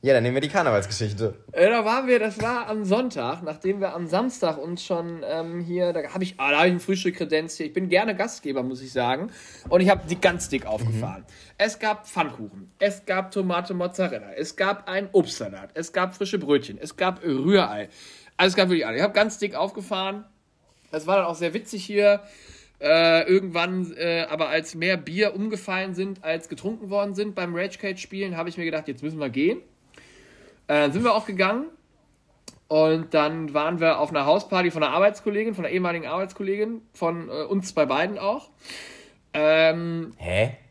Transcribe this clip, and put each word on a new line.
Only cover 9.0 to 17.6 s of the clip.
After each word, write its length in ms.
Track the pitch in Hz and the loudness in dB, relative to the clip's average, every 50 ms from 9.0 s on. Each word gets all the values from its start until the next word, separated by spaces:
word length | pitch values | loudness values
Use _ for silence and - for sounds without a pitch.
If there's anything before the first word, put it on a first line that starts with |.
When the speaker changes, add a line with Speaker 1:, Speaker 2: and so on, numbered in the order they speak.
| 123 120 131 143 180 226 - - - - - - - - | 2 2 0 -2 -4 -10 -12 -16 -20 -20 -20 -18 -4 2
Speaker 2:
Und 140 | 165 180 | 4 6
ich 80 | 190 190 | 6 6
hab 180 | 196 190 - 156 | 6 4 2 -6
die 120 | 175 180 | -6 2
ganz 280 | - 185 175 175 - - | 4 2 2 2 -4 -4
dick 160 | - 131 - | -4 -4 -2
aufgefahren. 580 | 104 107 107 117 113 110 110 117 104 95 95 - | -2 -4 -2 0 -2 -2 -2 -4 -4 -8 -12 -16
Speaker 1:
Mhm. 100 | - - - - - _ _ | -20 -20 -20 -20 -20 _ _
Speaker 2:
Es 220 | 196 220 220 - | 0 0 0 -2
gab 280 | - 214 214 208 - - | -2 -2 -2 -2 -6 -8
Pfannkuchen, 640 | - - 160 143 117 - 110 101 - 98 95 - _ _ | -2 -2 -2 -2 -4 -10 -12 -14 -14 -18 -20 -20 _ _
es 260 | 196 208 190 190 - | 0 0 0 -2 -6
gab 260 | - 185 185 185 185 | -4 -2 -2 -2 -4
Tomate 420 | - 202 190 180 175 175 180 - 196 | -4 -4 -2 0 0 -2 -2 -4 -6
Mozzarella, 580 | 180 175 180 180 - 185 165 - 107 - - - | -4 -4 -4 -2 -2 -2 -2 -2 -6 -10 -12 -8
es 220 | - 156 156 - | -8 -8 -8 -2
gab 320 | - 196 196 202 196 - - | -2 0 0 0 -4 -6 -4
einen 200 | 185 196 202 190 | -4 -4 -4 4
Obstsalat, 600 | - 196 156 - - - 117 101 98 95 98 - _ | 4 4 4 4 -2 -8 -8 -10 -10 -14 -18 -12 _
es 180 | 156 165 - | -10 -10 -4
gab 240 | - 190 180 190 185 | -2 -2 -2 -2 -2
frische 240 | - 208 185 214 196 | -6 -6 -4 -4 -4
Brötchen, 380 | 156 139 147 139 139 - 104 - | 2 2 2 2 2 -2 -12 -12
es 160 | - 156 - | -12 -14 -6
gab 260 | - 185 185 185 - - | -2 -2 -2 -2 -2 -4
Rührei. 680 | 175 135 131 135 170 202 190 | -2 -2 0 2 4 4 4